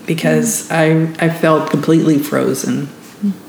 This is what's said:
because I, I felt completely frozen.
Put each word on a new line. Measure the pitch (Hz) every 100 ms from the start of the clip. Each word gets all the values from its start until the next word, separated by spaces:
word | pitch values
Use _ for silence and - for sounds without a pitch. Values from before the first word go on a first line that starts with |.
| -
because | 165 165 156 156 - -
I, | 160 160 160 160 -
I | 165
felt | 165 160 156 -
completely | - 147 165 160 143
frozen. | 139 135 131 135 131 127 143 - - - 202 185